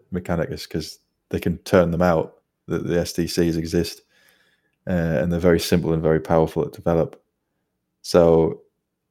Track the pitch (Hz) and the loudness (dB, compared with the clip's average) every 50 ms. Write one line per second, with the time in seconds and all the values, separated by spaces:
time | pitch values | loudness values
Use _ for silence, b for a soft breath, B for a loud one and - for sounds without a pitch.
0 | _ - 90 90 - - 87 82 - - 80 - - - - 82 78 - - - | _ -10 -10 -8 -6 -4 -4 -2 -4 -4 -8 -10 -10 -10 -8 -8 -8 -10 -14 -20
1 | _ _ _ _ _ - - - - 101 80 - - - - 95 85 85 82 82 | _ _ _ _ _ -8 -8 -6 -4 -4 -6 -6 -2 2 4 4 4 4 2 0
2 | 90 90 82 80 - - - _ _ _ _ _ _ - 85 80 - 82 85 87 | 2 2 2 2 -2 -4 -8 _ _ _ _ _ _ -6 -6 -6 -4 -2 -2 -2
3 | 82 - - 92 85 80 - 92 85 85 80 82 82 82 87 85 82 - - - | -2 -2 -4 -6 -6 -2 -2 0 0 0 0 -2 -4 -2 -2 -2 -2 -2 -6 -16
4 | _ _ _ _ _ _ _ _ _ _ _ _ _ _ _ _ - 95 92 87 | _ _ _ _ _ _ _ _ _ _ _ _ _ _ _ _ -8 -4 -2 -2
5 | 82 82 80 62 80 87 85 85 92 90 85 82 - - 92 85 78 80 82 80 | 0 0 0 -2 0 -2 -2 2 4 4 4 4 2 0 0 0 2 0 -2 0
6 | 82 80 78 78 - - 85 82 80 78 - 82 76 - - - - 85 85 82 | 2 2 0 0 0 0 2 2 2 0 0 -4 -4 -4 -6 -6 -4 0 0 0
7 | 78 - - - _ _ _ _ _ _ _ _ _ _ _ _ _ _ _ _ | 0 -2 -6 -14 _ _ _ _ _ _ _ _ _ _ _ _ _ _ _ _
8 | - - - 90 85 85 82 82 82 - - - _ _ _ _ _ _ _ _ | -6 0 4 4 6 6 6 4 2 0 -2 -6 _ _ _ _ _ _ _ _
9 | _ _ | _ _